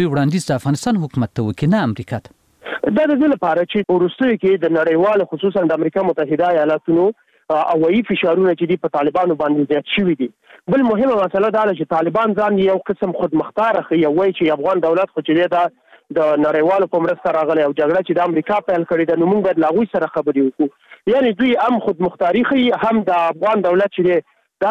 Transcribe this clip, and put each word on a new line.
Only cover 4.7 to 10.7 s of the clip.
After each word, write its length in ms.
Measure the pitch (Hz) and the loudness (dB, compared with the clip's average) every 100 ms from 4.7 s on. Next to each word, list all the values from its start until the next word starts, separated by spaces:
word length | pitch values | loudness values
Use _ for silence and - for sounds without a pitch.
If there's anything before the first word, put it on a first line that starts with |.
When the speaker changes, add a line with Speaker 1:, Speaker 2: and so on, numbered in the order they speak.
| 160 | 0
Speaker 2:
نړیوالو، 520 | 165 160 202 208 175 | 2 2 2 2 -2
خصوصاً 340 | 156 196 190 165 | -2 -2 0 0
د 80 | 156 | 0
امریکا 240 | 160 196 185 | -2 -2 -2
متحده 360 | 165 139 151 175 | -2 -2 0 2
ایالاتونو، 560 | 165 151 156 - 165 196 | 2 2 0 0 2 2
آ، 480 | - _ _ - 156 - | -2 _ _ -4 -2 0
هوایي 280 | 165 160 220 208 | 2 2 0 0
فشارونه 420 | 185 175 175 185 | -2 2 2 2
چې 120 | 165 170 | 0 -2
دي 60 | 185 | -2
په 40 | 160 147 | -2 0
طالبانو 400 | 147 175 180 151 | 0 0 0 0
باندې 300 | 151 147 139 | 0 0 0
زیات 140 | 147 - 208 | -2 -2 -2
شوي 180 | 185 147 | 0 -2
دي. 80 | 127 _ _ - - | -4 _ _ -16 -2